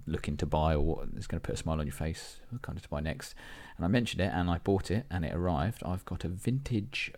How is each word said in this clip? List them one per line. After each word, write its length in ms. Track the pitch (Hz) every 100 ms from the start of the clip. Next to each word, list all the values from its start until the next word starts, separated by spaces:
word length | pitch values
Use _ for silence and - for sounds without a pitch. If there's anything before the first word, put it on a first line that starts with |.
| -
looking 300 | 78 - 73
to 80 | 76
buy 280 | 76 78
or 60 | 76
what 260 | 78 78 73 -
is 100 | -
gonna 140 | 85
put 140 | -
a 40 | -
smile 220 | 80 80
on 60 | 73
your 80 |
face, 460 | - 80 80 - - -
what 120 | 120
kind 140 | - -
of 60 |
to 60 | -
buy 120 | 73
next?" 340 | 78 - - - - - - -
And 80 |
I 40 | 85
mentioned 320 | 123 117 -
it 100 | 95
and 180 | 85 87
I 80 | 85
bought 320 | - 98 -
it 160 | 95 -
and 140 | 92
it 100 | 80
arrived. 480 | 85 90 78 82 120
I've 200 | - 92
got 200 | - 87
a 40 | 90
vintage 840 | 90 - 131 139 117 104 - -